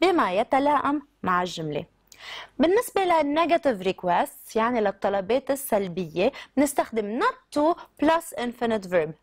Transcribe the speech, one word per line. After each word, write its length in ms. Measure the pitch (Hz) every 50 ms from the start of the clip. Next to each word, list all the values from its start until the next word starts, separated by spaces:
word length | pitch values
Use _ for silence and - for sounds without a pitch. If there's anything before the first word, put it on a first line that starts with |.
بما 320 | 330 370 381 320 240 190 180
يتلائم 680 | 196 240 - - 269 269 285 294 277 - 269 285 302 - _ _ _ -
مع 200 | 180 180 175 185
الجملة. 420 | 180 165 - 160 151 147 147 165 - _ _ _ _ - - - - - - - - _ -
بالنسبة 460 | 262 330 381 453 480 - - 392 381
للنيجاتيف 760 | 359 349 320 302 285 285 320 339 294 339 330 - 285 233 185
ريكويست، 760 | 185 190 185 - - 180 175 185 247 - - - - - -
يعني 240 | 220 220 233 247 233
للطلبات 720 | 214 196 196 - - 202 196 202 196 185 233 269 269 -
السلبية، 800 | 277 269 - - 233 202 202 185 165 180 185 156 151 165 190 262 - - - - -
بنستخدم 640 | 262 294 277 - - 320 - - 226 208 202 214 262
not 380 | 403 494 523 - _ _ - 294
to 160 | 294 311 339 - - - _ - 285
plus 360 | 302 320 330 - - - -
infinite 500 | 240 247 233 - 247 226 226 220 190 180
verb. 200 | 180 175 156 156 156 -